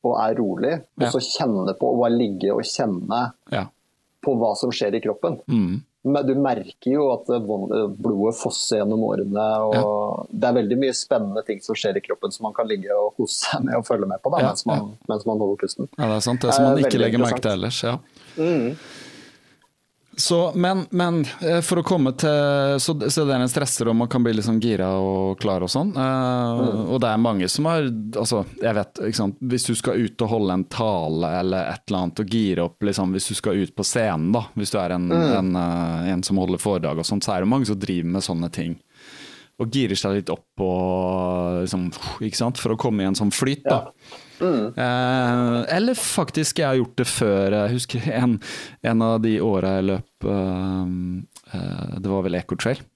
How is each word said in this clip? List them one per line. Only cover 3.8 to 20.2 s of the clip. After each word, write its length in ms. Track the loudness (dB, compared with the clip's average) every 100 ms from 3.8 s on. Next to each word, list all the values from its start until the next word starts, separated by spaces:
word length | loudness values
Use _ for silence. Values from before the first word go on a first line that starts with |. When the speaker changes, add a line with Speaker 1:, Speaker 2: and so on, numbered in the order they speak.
| _ _ _ _
Speaker 1:
på 120 | -2 2
hva 180 | 0 0
som 160 | -2
skjer 240 | 0 0 0
i 60 |
kroppen. 380 | -2 -2 -4 -4 0
Speaker 2:
Mm. 340 | 2 2 -2 -8 _ 0
Speaker 1:
Men 180 | 0 2
du 100 | 2
merker 560 | 2 0 -4 -6 0
jo 160 | 2 2
at, 160 | 2 0
eh, 100 | -2
vond-, 320 | 0 -4 0 0
eh, 120 | -2
blodet 480 | -2 0 2 2 2
fosser 380 | -4 -2 0 0
gjennom 220 | 2 0
årene, 440 | 0 0 -2 0 0 2
og 140 | 2 2
Speaker 2:
Ja. 80 | 2 0 -2 -4 -6
Speaker 1:
det 120 | -2 2
er 60 | 2
veldig 160 | 2 2
mye 140 | 0 -2
spennende 500 | 0 0 0 -4 -4
ting 140 | -8
som 140 | -4 -2
skjer 220 | 0 -2
i 20 |
kroppen 300 | -2 -4 -4
som 120 | -6 -6
man 80 |
kan 140 | -4 -2
ligge 220 | -4 0 0
og 200 | 0 0
kose 260 | -4 -2
seg 200 | -4 -2
med 120 | -2 -2
og 80 | 0
følge 220 | -2 0
med 140 | -2
på 80 | -2
da, 80 | 2
Speaker 2:
Ja, 80 | 2
Speaker 1:
mens 160 | 0 -2
man, 120 | -2
Speaker 2:
ja. 180 | -2 -10 -4
Speaker 1:
mens 160 | -2 0
man 120 | 0
holder 180 | 0 0
pusten. 320 | -4 -6 -8 -2
Speaker 2:
Ja, 100 | 0
det 80 | 0
er 40 |
sant. 180 | 0 0
Det 60 | 2
er 40 |
Speaker 1:
Det 40 | 4
Speaker 2:
som 80 | 4
Speaker 1:
er 40 |
Speaker 2:
man 80 | 4
ikke 100 | 2
Speaker 1:
veldig 120 | 2
Speaker 2:
legger 160 | 2 2
merke 180 | 2 0
Speaker 1:
interessant. 40 |
Speaker 2:
til 100 | -2
ellers, 320 | -2 -2 -2
ja. 140 | -4 -4 -8 -20 -16 -4
Speaker 1:
Mm. 400 | 0 0 0 -6 -14 -18 -20 -20 -20 -20 _ _ _ _ _ _ _
Speaker 2:
Så, 200 | -4